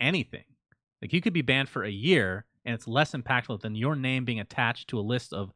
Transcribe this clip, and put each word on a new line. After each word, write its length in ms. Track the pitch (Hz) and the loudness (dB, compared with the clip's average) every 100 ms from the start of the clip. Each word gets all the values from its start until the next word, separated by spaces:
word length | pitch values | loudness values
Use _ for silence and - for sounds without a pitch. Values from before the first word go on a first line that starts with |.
anything. 440 | 123 180 - - - _ _ _ _ _ | 0 0 -2 -8 -16 _ _ _ _ _
Like, 100 | 110 | 0
you 80 | 170 | 2
could 120 | 214 | 2
be 100 | 170 | 2
banned 260 | 127 131 135 | 2 2 0
for 160 | 135 | -4
a 60 | 104 | -4
year, 560 | 101 139 170 95 95 - _ | -2 4 4 4 -2 -8 _
and 100 | - | -6
it's 140 | 117 - | -6 0
less 240 | 120 156 | 0 2
impactful 480 | 143 120 127 - 113 | -2 0 0 0 -6
than 140 | 113 | -4
your 200 | 107 127 | -2 0
name 300 | 147 131 131 | 0 0 0
being 160 | 123 113 | -2 -4
attached 480 | 101 - 117 - - | -4 0 0 0 -4
to 100 | 117 | -2
a 40 | |
list 300 | 104 123 - | 0 -2 -2
of 200 | 71 98 | -8 -8